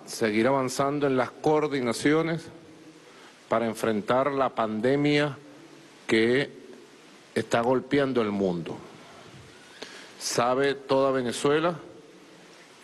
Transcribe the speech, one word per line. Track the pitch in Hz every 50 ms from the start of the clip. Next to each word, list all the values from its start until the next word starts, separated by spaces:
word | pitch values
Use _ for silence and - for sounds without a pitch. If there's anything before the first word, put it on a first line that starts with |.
| -
seguir | - - - 113 110 104 110 113
avanzando | 131 139 135 127 127 - - 139 139 147 143 147 139
en | 131
las | 127 120 -
coordinaciones | - - - 156 151 151 151 139 143 135 123 117 113 - - 143 151 160 165 165 170 160 - - - - - - - - - - - - - - - - - - - - - -
para | 110 113 117
enfrentar | 113 104 - 110 113 107 101 95 - 123 131 139 147
la | 139 135 131 117
pandemia | - 113 113 107 110 110 117 127 139 143 143 147 147 147 147 147 127 - - - - - - - - - - - - - -
que | - 113 110 113 120 123 143 139 - - - - - - - - - - - - - - - - - -
está | 113 - - 131 117
golpeando | 117 127 131 123 127 - 139 143 139 135 123 120
el | 110 104
mundo. | 104 98 98 92 87 85 80 - - - - - - - - - - - - - - - - - - - - - - - - - - - - - - -
Sabe | - - - 123 117 123 127 135 139 139 131
toda | 139 - - 135 135 135 139
Venezuela | 131 131 123 117 110 - - 143 147 160 160 180 165 139 - - - - - - - - - - - - - - - - - - - -